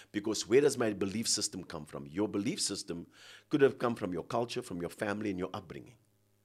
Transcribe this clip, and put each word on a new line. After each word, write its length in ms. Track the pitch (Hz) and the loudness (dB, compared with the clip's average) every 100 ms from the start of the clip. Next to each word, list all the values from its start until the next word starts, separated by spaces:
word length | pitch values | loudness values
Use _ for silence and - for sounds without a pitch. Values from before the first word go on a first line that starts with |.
| - | -6
Because 360 | 104 107 101 85 | -4 -2 -2 6
where 140 | 123 | 6
does 160 | 147 120 | 6 4
my 160 | 113 | 0
belief 340 | 98 98 110 113 | 0 -2 -2 0
system 360 | - - 98 | 0 0 -6
come 220 | 87 82 73 | -10 -10 -10
from? 220 | 73 69 | -12 -8
Your 200 | 78 104 | -2 0
belief 320 | 101 107 202 | 0 -2 -2
system 480 | - 101 - 85 - - - - - | -2 -4 -6 -8 -10 -18 -20 -20 -2
could 120 | 147 | 6
have 160 | 135 127 | 6 6
come 180 | 123 117 | 0 0
from 180 | 98 | -2
your 100 | 85 | -4
culture, 380 | - 117 120 123 | -2 -2 -2 -4
from 200 | - 87 | -6 -6
your 80 | 85 | -6
family, 400 | - 104 104 107 | -4 -4 -2 -2
and 100 | 95 | -2
your 100 | 90 | -4
upbringing. 420 | - 80 71 - - _ _ _ _ | -6 -10 -14 -14 -20 _ _ _ _